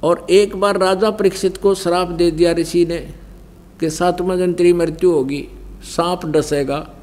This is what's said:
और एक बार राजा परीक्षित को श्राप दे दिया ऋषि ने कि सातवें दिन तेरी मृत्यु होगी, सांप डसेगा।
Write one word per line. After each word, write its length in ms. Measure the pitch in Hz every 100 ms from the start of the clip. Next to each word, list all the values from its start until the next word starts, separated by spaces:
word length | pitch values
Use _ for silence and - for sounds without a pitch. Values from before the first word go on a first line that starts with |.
और 240 | 156 170 -
एक 260 | 180 208 190
बार 220 | 202 202
राजा 320 | 185 190 214
परीक्षित 460 | 208 196 180 190 175
को 180 | 196
श्राप 340 | 190 180 175 180
दे 220 | 170 170
दिया 220 | 156 175
ऋषि 340 | 170 165 175 170
ने 280 | 170 160 - - - - - - -
कि 100 | 160
सातवें 480 | 156 180 175 180 180
दिन 140 | 180
तेरी 200 | 175 175
मृत्यु 400 | 175 165 156 185
होगी, 360 | 165 131 143 - - - -
सांप 440 | - - 170 180 170
डसेगा। 640 | 156 147 147 135 143 - -